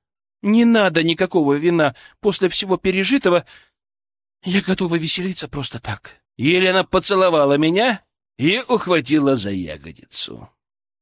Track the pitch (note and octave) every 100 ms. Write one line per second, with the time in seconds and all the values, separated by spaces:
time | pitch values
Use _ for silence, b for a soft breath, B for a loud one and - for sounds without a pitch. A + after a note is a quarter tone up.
0 | _ _ _ _ G3+ A3+ A#3 A3+ G3 E3
1 | E3 E3 F#3 F3+ C#3+ C#3+ E3+ E3+ D3 -
2 | B B G#3+ - F#3 - G3 F3+ F#3+ F#3
3 | F#3+ C4+ F#3+ F3 - B B _ _ _
4 | _ _ _ _ F#3+ G3 F#3 F#3+ F3+ E3+
5 | D#3 - F#3 F3+ C#3+ D3 B2+ A2+ - G2+
6 | - - _ - C3+ F3+ F#3 F#3 F3 F#3
7 | - F#3+ F#3 D#3 C#3 C#3+ D#3+ F#3 B3 G3+
8 | _ _ _ - C#3+ A3 B3 A#3 F3+ E3+
9 | B2 D3+ C#3 C3 G2+ F#2+ E2 D2+ D2+ -
10 | - - - - - _ _ _ _ _